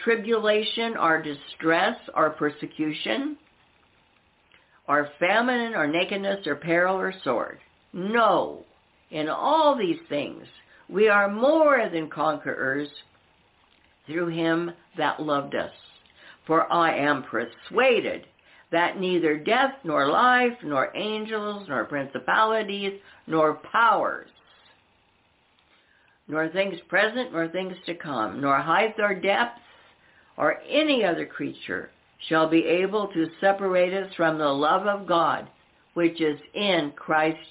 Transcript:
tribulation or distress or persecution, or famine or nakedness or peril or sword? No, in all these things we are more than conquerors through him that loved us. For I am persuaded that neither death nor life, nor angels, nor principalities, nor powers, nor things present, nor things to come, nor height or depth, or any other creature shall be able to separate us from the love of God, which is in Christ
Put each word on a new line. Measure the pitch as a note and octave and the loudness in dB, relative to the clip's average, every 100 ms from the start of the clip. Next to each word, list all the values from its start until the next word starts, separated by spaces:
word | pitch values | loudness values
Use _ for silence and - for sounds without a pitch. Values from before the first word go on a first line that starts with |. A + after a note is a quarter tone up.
tribulation | A3 A3+ G#3 A3+ G#3+ G#3+ G#3+ - A3+ A3+ | -2 -2 0 0 2 0 0 -4 -4 0
or | D#3+ D#3+ | 0 0
distress | D3+ C#3+ - - D#3+ E3 G3 C#3 - - | -2 -10 -14 -4 0 2 2 -2 -6 0
or | D#3 | 0
persecution, | D3+ D3 C#3+ D3+ - D#3 D#3 - A3+ C#4+ D4 _ _ _ _ _ _ _ _ _ _ _ _ _ _ - | 0 -4 -4 -10 -4 -4 -4 -4 -4 -4 -8 _ _ _ _ _ _ _ _ _ _ _ _ _ _ -2
or | D3 C#3+ - | 0 0 -2
famine | F3 G#3+ B3 B3 A#3 | 2 2 2 0 -2
or | G#3+ D3+ | -2 0
nakedness | D#3+ F#3 G3+ G3 G3 D#3 | 0 -2 -2 -4 -4 -4
or | C#3+ | -6
peril | E3 E3+ F3+ F#3+ | 0 2 2 0
or | F#3+ F#3 | -4 -4
sword? | C#3+ A#2 - - - _ _ | -2 -2 -4 -10 -20 _ _
No, | F#3+ F#3+ A#3 A3 E3+ D2+ - - _ _ _ _ | -8 -2 2 4 4 0 -6 -18 _ _ _ _
in | D#3 D3+ | -6 -4
all | D#2 - D#4 D4+ C4 | -2 2 4 4 2
these | F#3 E3 - | 0 -4 -4
things | D3 A#2 - - - _ - - | -6 -6 -10 -18 -20 _ -20 -8
we | F3 G#3+ | 2 4
are | G#3 G3+ | 6 4
more | G#3 B3+ D#4+ D4+ C4+ G#3+ | 2 4 6 6 4 2
than | E3+ D#3 | -2 -2
conquerors | - D#3 D3 C#3+ - C3 C#3 D3 - - _ _ _ _ _ _ _ _ _ - | 2 2 0 -4 -4 -2 -2 -6 -12 -20 _ _ _ _ _ _ _ _ _ -8
through | D#3+ E3+ | -4 -4
him | E3 E3 E3 E3+ E3+ _ E3+ | -2 0 0 -2 -8 _ -4
that | D3 - | -2 -2
loved | D3+ C#3+ C#3 | -2 -2 -2
us. | C3+ E2 - - - _ _ - - - | -6 -6 -10 -20 -20 _ _ -20 -18 -2
For | D#3+ - | 0 2
I | F3 E3 C3+ | 2 2 2
am | C#3+ C#3+ | 0 0
persuaded | - A2+ A#2 - - F3+ C4 A3+ B2 F2 - _ _ - _ | -2 -6 -6 -10 -6 2 4 2 0 -6 -12 _ _ -20 _
that | E3 E3+ - | 0 0 0
neither | F#3 F3+ D#3+ D3+ | 0 2 2 0
death | D3+ A#3 C4+ C4 | 0 2 2 -2
nor | E3+ D3 C#3 | -2 0 2
life, | E3+ B3 B3 B3 A#3 | 4 6 6 2 -2
nor | D#3+ C#3+ A#2+ | -4 -2 -2
angels, | - G#3 G#3+ G#3+ A3 G#3 G3+ F#3+ | -2 -6 -6 -6 -6 -6 -8 -6
nor | C3 | -4
principalities, | G#2+ C#3+ C#3 B2 - G3+ A3 A3 G3+ G3+ G3 G3 - - - | -4 -4 -6 -6 0 2 2 2 -2 -4 -6 -8 -14 -20 -4
nor | D#3+ D#3 D3 - | 2 2 0 -2
powers, | G#3+ A#3 G3 A#2+ C2 - _ _ _ _ _ _ _ _ _ _ _ _ _ _ _ _ _ _ _ - | 2 4 2 0 -4 -12 _ _ _ _ _ _ _ _ _ _ _ _ _ _ _ _ _ _ _ -8
nor | D3 D#3+ | -4 -2
things | F3 G3 F3 - | -2 -4 -6 -4
present, | F3+ G#3+ A#3+ B3 | 0 0 -2 -6
nor | E3 E3 | -4 -4
things | F3 F#3 F3+ - | -6 -8 -10 -12
to | |
come, | E3+ E3+ C3 G#2+ A2 | -10 -6 -4 -4 -2
nor | C#3 C#3 | 0 0
height | D3+ E3+ A3 A3 | 2 2 2 0
or | G#3 | -2
depth, | F#3+ F3+ G#3 A#3+ - - - _ _ _ _ _ - | 0 0 0 -2 -6 -20 -20 _ _ _ _ _ -2
or | D3 - - | -2 -2 -2
any | - D#4 C4+ | 0 2 2
other | F#3+ D#3+ | 2 0
creature | D3 - C#3+ C3 - F#2 - _ _ _ - | -4 -8 -8 -10 -8 -8 -8 _ _ _ -2
shall | D#3+ D#3+ | 2 4
be | E3 | 4
able | - F3 F#3+ G#3+ G3 | 4 2 2 -2 -2
to | E3 D#3+ - | -2 -4 0
separate | G3 G3 G3 F3+ F3+ | 2 2 2 2 2
us | F#3+ F#3+ | 0 -6
from | - E3 D#3 | 0 0 2
the | D3+ | 0
love | C#3 D3+ F#3 G#3 | 2 2 2 0
of | G3+ F3+ | -4 0
God, | E3+ D#3 C3 - - _ _ _ | 2 2 0 -6 -20 _ _ _
which | - E3+ E3 | 0 0 2
is | D#3+ D3 - | -2 -2 -8
in | - G#3 F3 D3 C#3 | -4 0 0 0 -8
Christ | - D#3 D#3 D#3+ - | -2 2 2 -2 -10